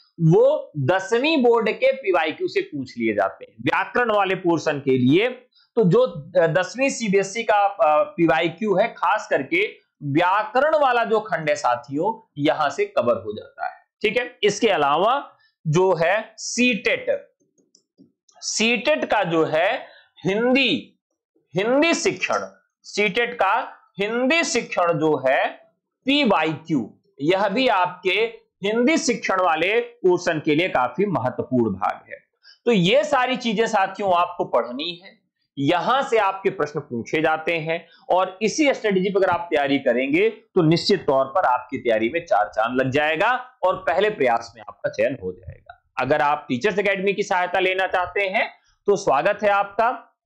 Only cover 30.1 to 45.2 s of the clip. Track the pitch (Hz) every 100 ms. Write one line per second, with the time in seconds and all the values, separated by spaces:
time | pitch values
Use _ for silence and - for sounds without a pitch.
30.1 | 175 175 160 156 151 175 143 123 - 208
31.1 | 143 123 120 - 127 110 95 95 92 -
32.1 | - _ _ _ _ - 214 175 262 302
33.1 | 269 254 254 233 208 226 214 190 190 202
34.1 | 175 175 - 160 127 120 127 170 170 190
35.1 | _ _ _ _ - 143 175 170 262 -
36.1 | 220 196 190 190 190 147 156 - 120 107
37.1 | 156 156 160 175 165 156 170 - _ -
38.1 | 180 185 - 208 247 285 - 214 190 180
39.1 | 190 190 170 - 147 143 139 127 120 135
40.1 | 160 220 226 _ 190 156 165 - 190 -
41.1 | 135 135 - 131 123 - 127 117 110 113
42.1 | 165 - 101 107 - 117 127 131 135 151
43.1 | 160 214 247 - - 180 180 - 175 214
44.1 | - 127 113 - 113 - - - - 117
45.1 | 139